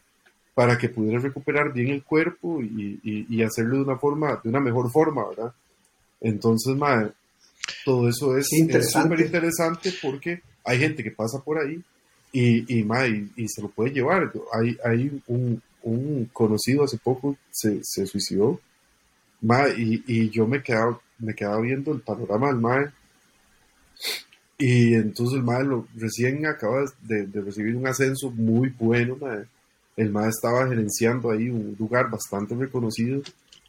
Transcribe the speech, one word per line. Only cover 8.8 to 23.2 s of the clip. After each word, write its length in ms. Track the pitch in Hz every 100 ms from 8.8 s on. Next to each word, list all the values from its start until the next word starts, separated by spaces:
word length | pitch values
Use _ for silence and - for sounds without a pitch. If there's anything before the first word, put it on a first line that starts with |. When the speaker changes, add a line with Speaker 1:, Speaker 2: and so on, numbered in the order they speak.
| - 156 165
Speaker 1:
superinteresante 840 | 165 160 175 165 165 165 170 190 180
porque 400 | 147 139 165 175 - _
hay 140 | - 127
gente 240 | 151 156
que 80 | 107
pasa 260 | - 113 135
por 200 | 147 156
ahí 240 | 143 165 - _ _ _ _
y, 460 | 131 120 117 117 120
y, 20 |
ma, 220 | 107 117 131
y, 240 | 107 101 -
y 120 | 110
se 140 | -
lo 60 | 104
puede 240 | - 120
llevar. 380 | 139 127 185 135
Yo, 100 | - -
hay, 240 | 113 117 117
hay 380 | 120 117 135 139 -
un, 340 | 123 123 113 - _
un 460 | 117 113 143 143 110
conocido 500 | - 110 107 - 139
hace 140 | 139 117
poco 400 | - 127 139 139 _
se, 300 | - 110 98
se 240 | - - 95
suicidó, 540 | 101 - 95 110 180 - _ _ _ _ _ _ _
ma, 280 | 113 123 139
y, 340 | 110 113 113 -
y 220 | 113 113
yo 180 | 110 110
me 160 | 139
quedaba, 380 | 135 113 113 120 _ -
me 140 | 110
quedaba 260 | 104 101 104
viendo 320 | 117 135 143
el 80 | 135
panorama 480 | - 107 101 104 143
del 80 | 131
mae, 340 | 113 131 143 - _ _